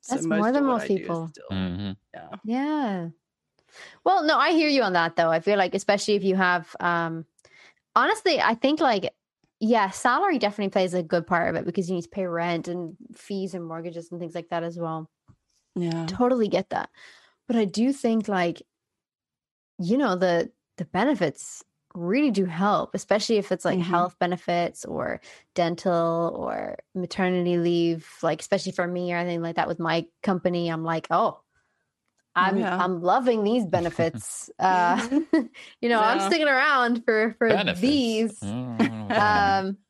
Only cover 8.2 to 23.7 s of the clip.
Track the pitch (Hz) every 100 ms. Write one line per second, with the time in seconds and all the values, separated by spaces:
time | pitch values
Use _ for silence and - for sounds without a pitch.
8.2 | 381 285 - 233 269 311 285 202 190 -
9.2 | _ _ _ - 220 226 190 - 247 269
10.2 | 392 277 208 208 196 202 185 180 165 170
11.2 | 170 175 170 165 - 185 175 180 165 202
12.2 | 185 170 175 170 175 180 165 180 - -
13.2 | - 196 190 180 165 165 170 165 170 175
14.2 | 170 170 170 170 170 170 165 160 160 _
15.2 | _ - _ _ _ 180 170 165 165 190
16.2 | 247 254 208 - - - - - - -
17.2 | _ _ - 226 202 214 254 277 233 226
18.2 | 208 190 175 170 - _ _ _ _ _
19.2 | _ _ _ _ _ - 175 262 254 180
20.2 | 180 170 - _ _ - 170 180 262 240
21.2 | 160 - - - - _ _ 175 175 247
22.2 | 294 196 180 160 202 170 - 196 - 208
23.2 | 202 214 196 180 175